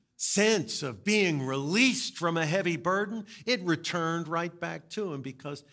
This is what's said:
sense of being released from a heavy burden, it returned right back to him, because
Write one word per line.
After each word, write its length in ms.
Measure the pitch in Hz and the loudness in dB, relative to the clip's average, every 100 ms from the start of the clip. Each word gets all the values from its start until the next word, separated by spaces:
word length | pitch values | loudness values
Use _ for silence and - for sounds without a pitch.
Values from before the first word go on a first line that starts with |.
| _ - | _ -4
sense 680 | - - 214 214 143 - | 0 4 4 4 0 -4
of 220 | 143 104 | -6 -4
being 420 | 202 214 185 147 131 | 2 4 4 2 0
released 680 | 135 143 196 262 214 - - | -2 0 4 4 4 -2 -2
from 220 | 170 165 | -2 0
a 80 | 156 | 2
heavy 320 | 185 175 160 | 2 0 0
burden, 480 | 170 190 202 226 202 - - | 0 0 -2 -6 -10 -8 -2
it 160 | 247 | 0
returned 680 | 180 160 165 180 165 170 160 | 0 0 0 -2 0 -2 -2
right 280 | 170 175 175 | -4 -4 -6
back 320 | 165 165 - | -8 -8 -10
to 220 | - 196 | -8 -6
him, 80 | 139 | -6
because 440 | 135 131 147 143 - | -8 -10 -10 -12 -14